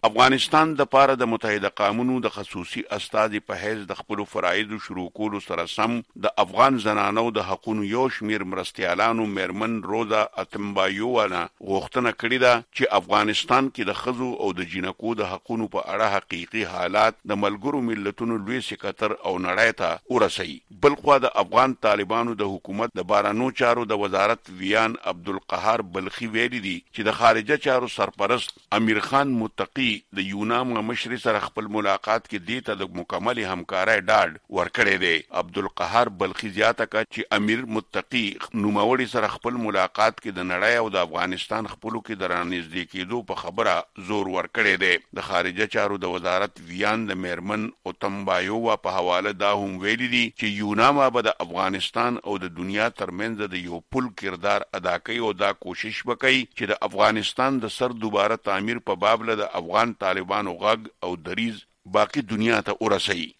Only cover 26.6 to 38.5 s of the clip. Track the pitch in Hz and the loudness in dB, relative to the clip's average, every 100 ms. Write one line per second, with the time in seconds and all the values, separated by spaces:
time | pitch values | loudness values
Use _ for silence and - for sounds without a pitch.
26.6 | 98 - _ - 107 113 117 113 107 147 | -6 -6 _ -4 -2 4 6 4 2 0
27.6 | 143 127 123 - 98 - 104 120 - - | 2 2 0 -2 -2 0 0 0 -2 -12
28.6 | _ 104 113 107 - 135 139 123 110 - | _ 0 4 2 2 2 2 0 -2 -4
29.6 | 98 - 127 104 _ 95 95 101 107 120 | -4 -2 -2 -2 _ -6 -4 -4 0 0
30.6 | 127 117 110 120 113 120 120 107 - - | 0 -2 -2 -4 -4 -2 0 0 0 -6
31.6 | 110 107 101 101 - 113 - 104 87 123 | -4 -2 0 0 2 -2 0 -10 -4 -6
32.6 | 123 104 95 90 85 92 104 123 98 90 | -4 -4 -4 -6 -6 -4 -2 -2 -4 -6
33.6 | 85 95 95 110 92 107 87 78 _ 95 | -4 0 2 2 4 4 4 0 _ -2
34.6 | 87 - 104 98 90 82 - - 87 92 | -2 2 2 4 2 2 0 -4 -4 -4
35.6 | 98 - 90 110 120 92 95 90 110 95 | -6 -4 0 2 2 0 -4 -4 -6 2
36.6 | 110 117 113 107 110 - - 104 104 113 | 2 2 -2 -2 -2 -6 -2 0 2 0
37.6 | 127 110 - 101 - 127 104 - - | -2 -6 -4 -6 -4 -2 -2 -6 -8